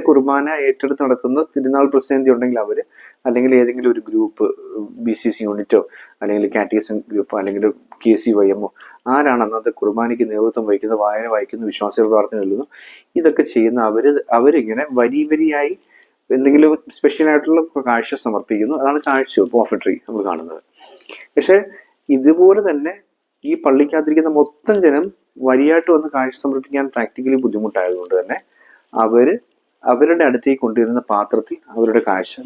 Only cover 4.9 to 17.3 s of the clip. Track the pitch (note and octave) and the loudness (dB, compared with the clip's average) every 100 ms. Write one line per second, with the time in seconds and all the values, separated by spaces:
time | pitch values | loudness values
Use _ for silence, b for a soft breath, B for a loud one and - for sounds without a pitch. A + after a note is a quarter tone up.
4.9 | - A#2 G#2+ A#2 G#2 G#2+ G#2 G2+ G#2+ - | -8 -6 -4 -4 -4 -6 -6 0 2 0
5.9 | B B B G#2 G#2 G#2 A2+ G2+ A2 G#2+ | B B B -4 -2 -2 -2 -2 -2 -4
6.9 | G#2+ - G#2 - G#2+ F#2+ G2+ G#2+ - _ | -8 -6 -4 -4 -4 -4 -2 -2 -4 _
7.9 | - A#2 G#2 - G#2 G2 G2 G2+ B B | -4 0 2 2 2 2 0 -6 B B
8.9 | B B2 C3+ D3 A#2+ A2 A2 A2+ - G#2 | B -2 0 2 2 0 -2 -4 -2 -2
9.9 | A2 A#2 A#2+ A2 G#2+ A2+ A#2 A2 G2+ G#2+ | -2 -2 -2 -2 0 -2 -2 -2 -2 -2
10.9 | A2 G#2 G#2+ A#2 G#2+ G2+ A2+ A2 - G#2 | -2 -2 -2 -2 -4 -4 -8 -8 -6 -4
11.9 | G#2+ G#2+ G#2+ G#2 A2 F#2+ G2 D3 B B | 0 2 2 0 -2 -4 -4 -6 B B
12.9 | B B F3 D#3+ D3 C3 A#2+ A2+ A#2+ A2 | B B 0 0 2 0 2 0 0 0
13.9 | A2 C3 C#3+ - A#2 C3 D#3 A2 A2 D3 | 0 2 0 0 2 4 2 0 -4 -4
14.9 | B2 A#2+ C#3 D3+ D#3 D#3+ D3 D3 F#3 b | 0 0 0 -2 0 0 0 -4 -6 b
15.9 | b b b - C3 C#3 D3 D#3 D#3 - | b b b -4 0 2 4 4 2 -6
16.9 | - C#3+ - D#3 | -2 -2 0 2